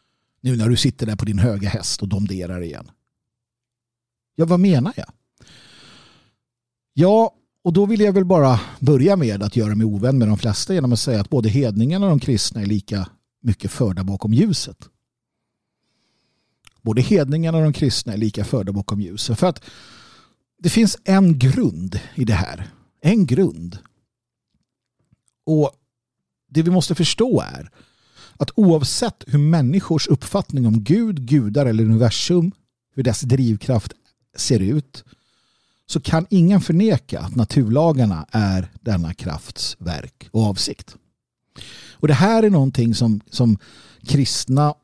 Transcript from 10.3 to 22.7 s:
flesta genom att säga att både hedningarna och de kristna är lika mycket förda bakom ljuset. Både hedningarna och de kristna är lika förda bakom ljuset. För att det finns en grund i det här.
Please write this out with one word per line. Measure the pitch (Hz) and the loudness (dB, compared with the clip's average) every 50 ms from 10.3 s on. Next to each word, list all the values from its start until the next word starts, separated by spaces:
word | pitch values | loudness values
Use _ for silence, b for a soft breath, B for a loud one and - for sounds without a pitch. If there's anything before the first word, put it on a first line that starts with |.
| 107 98 | 2 0
flesta | - 113 101 - - - 190 | 0 -2 -4 -4 -4 -4 -2
genom | 175 135 123 120 | 0 0 0 0
att | 110 | 0
säga | - 143 117 104 | 0 -2 -2 -2
att | 98 - | -2 -2
både | - 131 110 110 | -2 0 0 2
hedningarna | 101 139 139 117 101 104 113 135 175 190 202 | 2 0 0 0 0 0 0 0 0 0 0
och | 196 | 2
de | 160 143 | 2 0
kristna | - - 123 104 - - - 113 | 0 0 -2 -2 -2 -4 -6 -6
är | 101 | -4
lika | 101 107 101 - - 107 101 90 - - _ _ _ _ _ | -4 -4 -4 -4 -6 -6 -6 -6 -8 -12 _ _ _ _ _
mycket | - 123 - - - 98 | -4 -2 -2 -2 -4 -8
förda | - - 131 101 92 90 92 | -4 -4 -2 -2 -2 -4 -4
bakom | 95 98 98 - 104 110 | -6 -6 -6 -2 0 2
ljuset. | 127 208 220 160 - - - 95 - - - _ _ _ _ _ _ _ _ _ _ _ _ _ _ _ _ _ _ _ _ _ _ _ _ _ _ _ _ _ _ _ _ _ _ _ _ _ _ - | 2 2 2 0 -4 -6 -10 -14 -18 -20 -20 _ _ _ _ _ _ _ _ _ _ _ _ _ _ _ _ _ _ _ _ _ _ _ _ _ _ _ _ _ _ _ _ _ _ _ _ _ _ -6
Både | 113 107 120 127 | -2 0 0 0
hedningarna | - 214 180 143 127 147 165 165 160 165 160 | 2 2 2 2 0 -2 -2 -2 -2 0 0
och | 156 | 2
de | 151 143 | 0 0
kristna | - 151 131 - - - 120 104 | 0 0 -2 -2 -2 -6 -8 -6
är | |
lika | 104 113 107 - 104 101 | -4 -4 -4 -2 -4 -4
förda | - - 120 95 98 98 | -4 -4 -4 -4 -4 -4
bakom | 101 98 - 107 101 | -6 -6 -6 -6 -6
ljuset. | 101 85 95 101 - - 113 - | -6 -6 -8 -8 -6 -6 -4 -2
För | - | 0
att | - - - - B B B B B B B B B B B B B B B B _ _ _ | -2 -2 -4 -10 B B B B B B B B B B B B B B B B _ _ _
det | - 170 | -4 -2
finns | - 220 226 196 - - - | 2 2 2 2 0 -2 -2
en | - 190 196 196 175 160 131 | 0 2 4 6 4 4 4
grund | 120 131 135 254 226 131 - 80 90 92 - - - - - | 2 2 2 2 0 -2 -2 -4 -8 -8 -8 -8 -10 -10 -8
i | - 117 | -4 -2
det | 107 110 | 0 0
här. | 85 85 - - - 92 - | 0 -2 -4 -8 -12 -14 -16